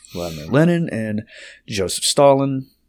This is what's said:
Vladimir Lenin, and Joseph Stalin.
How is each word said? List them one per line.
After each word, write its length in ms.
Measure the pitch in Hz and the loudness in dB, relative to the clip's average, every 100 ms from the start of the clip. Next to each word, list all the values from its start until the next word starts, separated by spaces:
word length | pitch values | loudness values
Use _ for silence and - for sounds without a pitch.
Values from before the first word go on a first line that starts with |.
| _ | _
Vladimir 360 | 90 85 82 73 | -10 -8 -8 0
Lenin, 420 | 135 165 170 170 | 2 4 2 -2
and 340 | 110 110 107 - - - - - | -4 -4 -6 -8 -18 -20 -20 -10
Joseph 360 | 104 90 - | -4 -4 -4
Stalin. 640 | - - 143 135 139 135 135 _ | -2 4 4 4 0 -4 -8 _